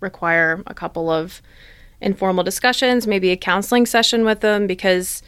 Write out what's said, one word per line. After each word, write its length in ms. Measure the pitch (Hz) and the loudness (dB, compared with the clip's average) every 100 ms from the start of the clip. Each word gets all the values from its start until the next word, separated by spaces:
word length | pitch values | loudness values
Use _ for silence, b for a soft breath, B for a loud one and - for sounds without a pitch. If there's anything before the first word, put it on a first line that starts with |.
require 600 | 196 - 170 165 160 165 - | -12 -6 -2 2 2 -2 -8
a 60 | |
couple 360 | - 170 170 165 | -12 -10 -6 -2
of 320 | 160 160 - - b b b b b | -2 -2 -10 -20 b b b b b
informal 420 | 202 196 190 185 | -4 -2 0 0
discussions, 640 | 180 190 247 254 254 247 214 | -2 0 0 2 2 2 0
maybe 240 | 196 185 | 0 2
a 60 | 180 | 0
counseling 480 | - 185 196 247 240 | 0 -2 2 2 2
session 400 | 233 226 233 220 | 2 2 2 2
with 160 | 214 | 2
them, 260 | 214 208 202 | 2 2 0
because 560 | 185 190 180 180 - | -2 0 0 0 -8